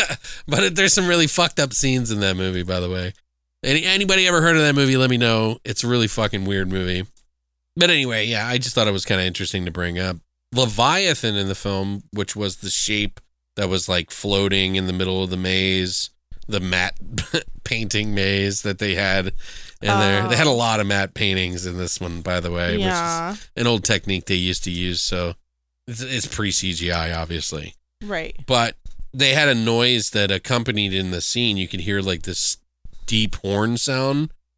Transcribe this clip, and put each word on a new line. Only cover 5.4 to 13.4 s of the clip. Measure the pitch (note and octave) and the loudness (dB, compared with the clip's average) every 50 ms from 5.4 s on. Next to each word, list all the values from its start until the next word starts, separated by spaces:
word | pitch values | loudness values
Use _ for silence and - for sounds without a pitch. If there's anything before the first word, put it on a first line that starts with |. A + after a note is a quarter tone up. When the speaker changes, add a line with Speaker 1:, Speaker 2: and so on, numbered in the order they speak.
| A2 A2 A#2 - - | 2 0 -2 -4 -6
Speaker 1:
It's | A2+ G#2+ - - | -6 -4 -2 0
a | A#2+ | 0
really | B2 A#2+ A2+ G#2 | 2 2 2 2
fucking | - A#2 G#2+ G2+ - G2 F#2+ | 0 0 0 0 0 -2 -2
weird | G2 G2+ F#2+ F#2+ F#2 | -2 -2 -2 -2 -2
movie. | F#2 F#2 F2+ F2+ F2+ F2+ F#2+ - - _ _ _ _ _ _ _ _ _ _ _ - | -2 -2 -2 -2 -2 -2 -4 -8 -12 _ _ _ _ _ _ _ _ _ _ _ -2
But | E3+ F3 F3 | 2 2 4
anyway, | E3 D3 C3+ B2 A2+ A2 G#2+ | 4 4 2 2 0 0 0
yeah, | A#2 A#2 G#2 A2 A#2+ | 0 0 -2 0 0
I | B2 B2 | -2 -2
just | A#2+ B2 - | 0 0 2
thought | B2 A2 G#2+ | 2 2 2
it | G2 | 2
was | F#2 - | 0 0
kinda | - G#2 F#2+ F#2 | 0 0 2 2
interesting | F#2 E2+ - F#2+ - - F#2+ F2+ | 0 -2 -2 -4 -2 -2 -2 -4
to | F2+ | -4
bring | E2 F2 F2 F2 E2+ F2+ | -4 -4 -4 -4 -2 -2
up. | F#2 F#2 F2+ E2 - _ _ _ _ - - | -2 -4 -4 -6 -10 _ _ _ _ -4 0
Leviathan | B2+ C3 A2+ G#2 A2 A#2 C#3 E3 F#3+ G3 F3 C#3+ - - A2+ G2+ | 2 2 2 4 4 4 4 4 2 2 2 0 2 0 0 0
in | G2+ G2 F#2+ | 0 0 -2
the | F#2+ | -2
film, | - - G2+ G2 F#2+ G2 G2 G2+ G2+ - - - | -4 -2 -2 -2 -2 -2 -2 -4 -6 -8 -10 -6
which | G#2+ G2 - - | -6 -6 -4 -4
was | G#2 G#2 F#2+ F2+ - | -4 -4 -4 -4 -6
the | - F#2+ | -4 -2
shape | - - - - G#2+ G#2 G#2 F#2+ - - - _ _ _ | -2 0 0 0 0 0 0 -2 -4 -8 -20 _ _ _